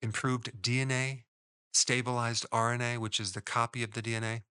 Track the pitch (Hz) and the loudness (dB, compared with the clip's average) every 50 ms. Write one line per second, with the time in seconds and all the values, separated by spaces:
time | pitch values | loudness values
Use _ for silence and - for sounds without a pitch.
0 | - 113 107 - - 135 123 123 117 - - 107 95 - 123 131 135 135 131 127 | -6 -4 -2 0 2 2 2 0 -2 -6 -8 -4 -2 0 0 2 2 2 0 0
1 | 131 131 135 131 117 _ _ _ _ _ _ _ _ _ - - - - 127 127 | 0 -2 -4 -8 -12 _ _ _ _ _ _ _ _ _ 2 2 4 4 4 2
2 | 127 123 123 120 117 117 117 110 - - - 113 113 117 120 120 123 120 120 120 | 2 2 0 2 2 0 0 -2 -2 0 2 2 4 4 2 2 0 -2 -2 -2
3 | 113 110 - - 107 92 90 - - - - 120 117 117 - 123 117 104 104 117 | -2 -2 -2 -2 -2 -4 -6 -6 -6 -2 0 2 2 2 0 -4 -4 -4 -4 -4
4 | 110 113 113 113 113 113 113 117 - _ | -4 -2 -2 -2 -2 -2 -4 -6 -8 _